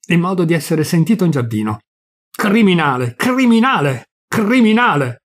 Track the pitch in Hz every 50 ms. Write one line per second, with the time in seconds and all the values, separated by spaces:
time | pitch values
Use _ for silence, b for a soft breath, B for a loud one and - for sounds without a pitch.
0 | _ - 180 170 170 180 190 185 175 160 170 165 - - 170 151 156 147 - 170
1 | 160 160 226 202 185 170 151 143 127 117 113 107 107 107 107 107 _ _ _ _
2 | _ _ _ _ _ _ _ - - 214 196 226 226 196 180 170 160 143 135 123
3 | 127 123 120 _ - 247 254 254 269 240 233 226 226 262 269 190 143 143 131 117
4 | - _ _ _ _ _ - - 220 202 240 262 233 214 214 220 240 240 180 147
5 | 139 123 117 - _